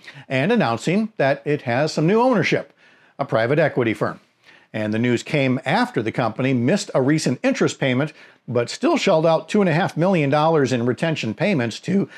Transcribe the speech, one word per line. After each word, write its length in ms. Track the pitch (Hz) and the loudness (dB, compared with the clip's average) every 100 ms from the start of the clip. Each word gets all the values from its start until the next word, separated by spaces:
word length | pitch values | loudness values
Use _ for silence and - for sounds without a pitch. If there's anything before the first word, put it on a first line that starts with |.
| - 143 - | -14 -20 -6
and 240 | 135 160 | -2 0
announcing 600 | 240 131 117 - 190 220 - | 2 0 -2 -2 -2 -2 0
that 240 | 139 147 147 | 0 0 -2
it 180 | 147 | -4
has 280 | - 120 151 | -2 -2 -2
some 140 | - 160 | 0 2
new 160 | 220 | 2
ownership, 520 | 254 226 135 151 - _ _ _ _ - | 2 2 0 -2 -4 _ _ _ _ -10
a 80 | 135 | -2
private 320 | 110 117 151 | 0 2 2
equity 380 | 147 - 113 104 | 2 0 -2 0
firm. 240 | 110 82 _ _ _ - _ | -4 -6 _ _ _ -20 _
And 220 | 113 107 | -6 -2
the 60 | 110 | 0
news 240 | 123 117 | 0 0
came 360 | - 151 135 127 - | -2 -2 0 -2 -2
after 380 | 196 240 - | -2 0 -2
the 80 | 110 | -4
company 420 | 127 117 104 131 | -2 -4 -2 -2
missed 380 | 127 123 196 - | 0 0 0 0
a 80 | 151 | 0
recent 380 | 131 156 151 127 | 2 2 0 -2
interest 380 | 254 - 165 - | -2 0 -2 0
payment, 340 | 139 123 151 - - _ - | -2 0 -2 -8 -20 _ -4
but 220 | 120 120 | -2 -2
still 280 | - 294 302 | -2 0 2
shelled 280 | - 165 160 | 2 2 4
out 240 | 160 - | 0 0
two 120 | 214 | 0
and 80 | 190 | 2
a 40 | |
half 240 | 151 185 - | 2 0 0
million 320 | 180 185 139 | 0 2 2
dollars 420 | 147 156 165 127 | 2 2 2 2
in 140 | 123 123 | 0 -2
retention 480 | 120 165 151 117 | -2 -2 -2 -4
payments 460 | 101 185 170 117 - | -2 -2 0 -2 -6
to 280 | - 190 147 | -4 -2 -2